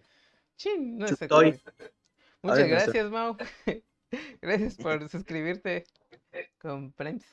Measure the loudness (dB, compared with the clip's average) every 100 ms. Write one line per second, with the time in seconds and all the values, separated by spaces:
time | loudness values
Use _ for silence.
0 | _ _ _ _ _ _ -4 -4 -4 -4
1 | -2 -2 4 8 8 4 -12 _ -20 _
2 | _ _ _ _ 2 4 6 4 4 0
3 | -2 -2 -4 -6 -12 -8 -6 -6 _ _
4 | -14 -12 -12 -12 -2 0 -2 -4 -4 -4
5 | -4 -12 -8 -6 -4 -4 -4 -6 -8 _
6 | _ -20 _ -16 -16 _ -10 -10 -12 -10
7 | -10 -10 _